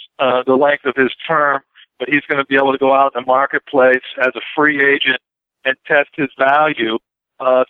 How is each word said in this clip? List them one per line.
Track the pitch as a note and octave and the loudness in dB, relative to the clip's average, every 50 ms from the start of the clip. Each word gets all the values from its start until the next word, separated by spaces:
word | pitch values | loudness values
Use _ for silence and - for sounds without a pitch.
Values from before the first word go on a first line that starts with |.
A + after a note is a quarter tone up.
| - - _ | -20 -14 _
uh, | - C#3 B2+ B2+ B2+ B2+ | -2 0 0 0 0 2
the | C3+ C3 | 2 2
length | C3 C#3+ C#3+ C#3+ - - | 4 2 2 0 0 -2
of | C3+ A#2+ | -4 0
his | C3+ C3 A#2 - - - | 0 0 -2 -2 -6 -6
term, | - E3 D3+ D3 C#3+ C#3 C#3 - _ _ - - _ _ - | -2 -2 0 0 0 -2 -4 -6 _ _ -20 -20 _ _ -10
but | B2 C#3 | -4 -2
he's | D3 C#3+ - | -2 -2 -2
gonna | - D3 C#3 C3+ | -2 -4 -4 -2
be | - C#3 | -2 0
able | C#3 C#3 C#3 | 0 2 0
to | C3+ C3+ | 0 0
go | C3+ C3 | 2 2
out | C3+ C3+ C#3 C#3 - | 2 2 0 -4 -6
in | A#2+ | -4
the | B2+ | -2
marketplace | C3 B2+ C3 C#3 - - C#3+ - - C#3+ C3 B2+ C3 B2+ B2+ - - - C3+ | 0 0 0 0 -2 -4 -6 -6 -2 0 2 4 4 2 2 -2 -6 -6 -4
as | B2+ C3 B2 | -4 -4 -4
a | A2+ - - - | -6 -12 -8 -4
free | D#3 D3 D3+ D3 C#3 C#3 | 0 0 0 0 0 0
agent | C#3 C#3+ C3+ C3+ C3+ C3 - _ _ _ _ _ _ _ _ - | 0 0 0 0 -2 -4 -4 _ _ _ _ _ _ _ _ -6
and | C3 C3+ - - | -6 -6 -6 -4
test | - D#3+ C#3+ D3 - _ | -2 0 0 0 -2 _
his | - C#3+ C3 _ - | -6 -6 -6 _ -2
value, | C3+ C3+ C#3+ D3+ D#3 D#3 D3 A#2 A2+ A2 A2+ A#2 _ _ _ _ _ _ _ - | 0 2 2 2 2 0 -2 -4 -4 -4 -4 -6 _ _ _ _ _ _ _ -4
uh, | C3 B2+ B2+ B2+ B2+ | 0 2 2 2 2